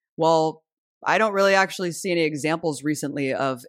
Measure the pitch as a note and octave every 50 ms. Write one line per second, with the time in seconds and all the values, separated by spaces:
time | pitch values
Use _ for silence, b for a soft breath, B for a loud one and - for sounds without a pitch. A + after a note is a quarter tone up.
0 | _ _ - - E3 E3 E3 D#3+ D#3+ D#3 D#3 - _ _ _ _ _ _ _ _
1 | - - D#3+ F#3+ A3 G#3+ G3 G3 G3 G3 G3 F#3+ F#3+ F#3 - - F#3 F3 D#3+ -
2 | - F#3+ F3 E3+ D#3+ D#3 D#3 C#3 C#3+ D#3 E3 E3 F3 D#3+ C#3+ B2+ C3+ D3+ D3+ D3
3 | D#3 C#3 C#3+ C#3+ C#3 C3 C3 - C3+ C3+ C3 B2 -